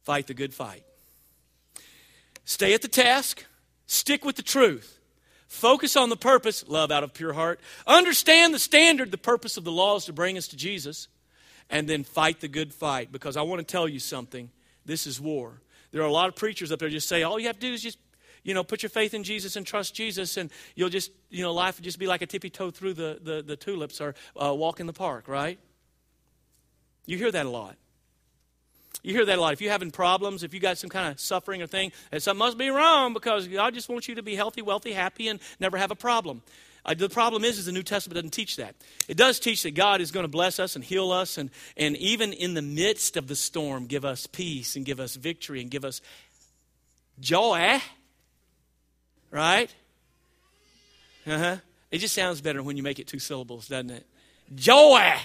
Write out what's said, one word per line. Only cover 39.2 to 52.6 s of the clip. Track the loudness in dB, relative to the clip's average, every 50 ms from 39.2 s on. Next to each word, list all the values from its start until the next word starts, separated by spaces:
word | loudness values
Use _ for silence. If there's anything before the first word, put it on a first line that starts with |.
| 6 6 6 2
teach | 0 -2 -2 -2 -2
that | -4
God | 2 2 4 4 4 2
is | 0 -2
gonna | -4 -4 -4 -4
bless | 0 0 0 0 0 -2
us | -4 -4 -4
and | -10 -8
heal | -4 -2 -2 0 0
us, | 0 0 -2 -2 -6 -8
and, | -8 -10 -10 -16 -20 -18 -6
and | -2 -2 -2 -2 -2
even | 0 -2 0 0 -2 -4
in | -4 -6 -6 -4 -4
the | -4
midst | -6 -4 -2 0 0 0 0 0 -2 -2 -2
of | -4 -6 -4
the | -6
storm, | -6 -6 -4 -4 -6 -6 -4 -6 -8 -6
give | -6 -6 -4 -4
us | -4 -6 -6 -10
peace | -14 -10 -8 -6 -6 -6 -6 -6 -8 -8
and | -6 -6
give | -8 -6 -8
us | -8 -10 -10
victory | -8 -8 -8 -8 _ -10 -10 -10 -10
and | -10 -8
give | -8 -8 -8
us | -8 -10 -10 _ -18 -20 -20 -20 _ _ _ _ _ _ _ _ _ _ _ _ _ _ _ _ _ _ -10
joy. | -2 0 2 4 4 4 2 4 4 4 2 2 0 -6 -16 _ _ _ _ _ _ _ _ _ _ _ _ _ _ _ _ _ _ _ _ _ _ _ _ _ _ _
Right? | -4 0 2 2 2 2 0 -2 -8 _ _ _ _ _ _ _ _ _ _ _ _ _ _ _ _ _ _ _ _ _ _ _ _ _ _ _ _ _ _
Uh-huh. | -4 -2 0 0 0 -2 -4 -10 _ _ _ _ _
It | -6 -4
just | -4 -2 -2
sounds | 0 -2 -2 -2 -4
better | -4 -4 -4 -4